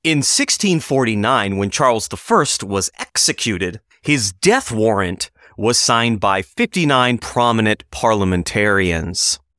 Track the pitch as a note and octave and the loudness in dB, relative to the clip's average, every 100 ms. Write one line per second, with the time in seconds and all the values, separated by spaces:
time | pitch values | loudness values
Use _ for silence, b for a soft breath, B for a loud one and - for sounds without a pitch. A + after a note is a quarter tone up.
0 | D#3+ D3+ B2+ - C#4 - G3+ E3 - C3+ | 0 0 0 0 -2 0 0 0 0 0
1 | A#2+ G#2 G#2+ C3 G2 G2 G2+ - C3+ A2+ | 0 0 0 0 0 -2 -2 0 2 2
2 | - G2+ - A3+ D3 - G2+ G2 F#2 - | -4 -8 0 2 2 -2 -4 -4 -4 -8
3 | - - - - A#2+ F2+ F2+ F2 _ b | -8 -2 -2 0 -4 -2 -4 -8 _ b
4 | - D3 G2 F#2 F#3+ B3+ - A2 A2 G2+ | 0 0 -2 0 2 2 0 0 2 2
5 | F#2 G2 - _ b b G#2+ A#2+ - A#2 | -2 -4 -10 _ b b 0 2 2 2
6 | A#2 G#2+ G2+ F#2+ - - A#3 F#3 D3+ C3 | 2 0 0 0 -2 -4 -2 0 2 2
7 | B2 A#2+ - C3 A#2+ A2+ G#2+ G#2 - - | 2 0 -4 0 2 2 0 -2 -6 -2
8 | A#2 G#2+ F#2+ F2+ E2+ A2 G#2 G2 F2+ E2 | 0 2 2 0 -2 0 0 2 0 -2
9 | E2 F#2 - - _ | -4 -4 -4 -4 _